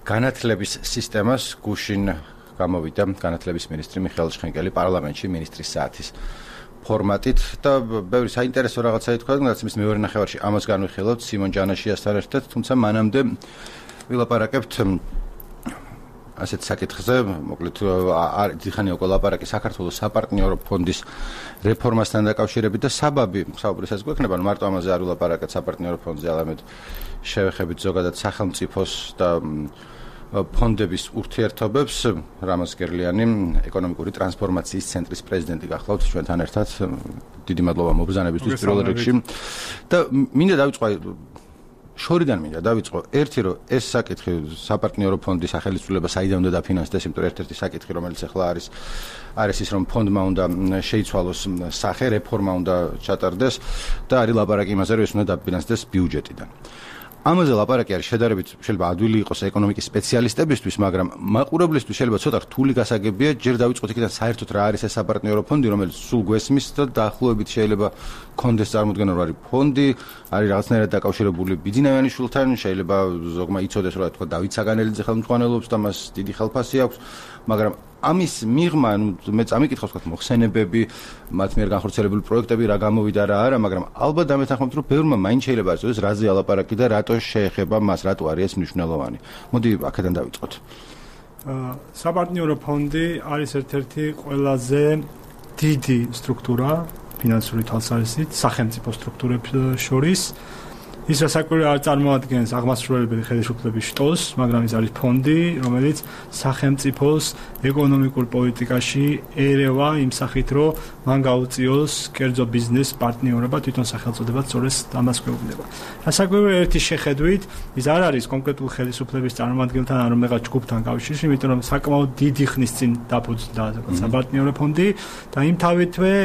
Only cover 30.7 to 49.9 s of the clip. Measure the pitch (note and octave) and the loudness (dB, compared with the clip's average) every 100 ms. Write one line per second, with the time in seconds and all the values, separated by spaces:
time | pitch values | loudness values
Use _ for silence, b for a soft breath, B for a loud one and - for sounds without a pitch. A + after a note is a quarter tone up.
30.7 | G#2 G2+ F2 - - G2+ - A2 - G#2+ | 4 0 -2 -6 -8 -8 -2 -2 0 -2
31.7 | A#2+ C#3+ - B2+ F2 D2+ - F#2 F2+ F2 | 0 0 0 0 -2 -6 -10 -2 -2 -2
32.7 | - F2 F2 F2 F#2 A2+ A2 F#2 E2 - | -4 -4 -2 0 2 2 2 2 2 2
33.7 | F#2+ F2+ F2 E2 - F#2 E2+ G2+ F#2 - | 0 -2 -4 -6 -2 -4 -2 -2 -2 -2
34.7 | F#2+ - F#2 F2 F2 - F#2+ D#2+ E2 D2+ | -6 -6 -6 -6 -10 -4 -4 -2 -6 -6
35.7 | D#2 - G2+ - - D#2+ E2+ E2+ - G#2+ | -8 -4 0 2 0 -2 -2 0 0 -2
36.7 | - F#2+ - - - - - - F2+ F2 | -2 -4 -4 -10 -14 -16 -20 -6 0 2
37.7 | E2 E2+ D#2+ E2+ F#2 F2 E2+ - C3 G2+ | 2 2 4 2 0 0 -2 -2 -2 2
38.7 | G2+ F#2+ G#2 A#2+ B2 - B B B B | 2 2 0 2 2 0 B B B B
39.7 | B - F3+ E3 C3+ C3+ C3 F3+ F3 C#3 | B 0 2 4 2 2 4 4 6 4
40.7 | - A2 G2 F2 F2+ D#2 - - - - | 2 0 0 -4 -12 -16 -20 -20 -20 -20
41.7 | - - - - E3+ D#3+ G2+ D#2 D#2 F2 | -20 -20 -14 0 2 2 0 -2 -4 0
42.7 | A2+ F#2+ F#2+ - C3+ D3 - F#2+ D#2 - | 0 0 -6 -2 0 0 0 -2 -2 -2
43.7 | B2+ - B2 A2+ F#2 - E2+ D2+ E2 - | -2 0 -2 -2 -6 -4 -4 -4 -10 -4
44.7 | G#2+ G#2 F#2+ G2 F#2+ - F2+ F2 E2+ G2 | -2 -2 -2 0 0 0 -2 -2 -4 -4
45.7 | F#2 - F#2+ F2 - F#2+ F#2+ F#2 F2 E2 | -6 -2 -2 -2 -2 0 2 2 0 0
46.7 | F#2 D#2+ F#2+ F2 D2+ E2+ - - D#2+ F#2 | -2 0 -4 -4 -2 -4 -4 -12 -6 -6
47.7 | E2 - E2+ F2 E2+ E2 F#2 F2+ E2+ - | -6 -8 -8 -6 -8 -8 -2 -2 -2 -8
48.7 | B B B B B B - G#2+ F#2+ G2+ | B B B B B B -2 -2 0 -2
49.7 | G2+ F2+ | -2 -2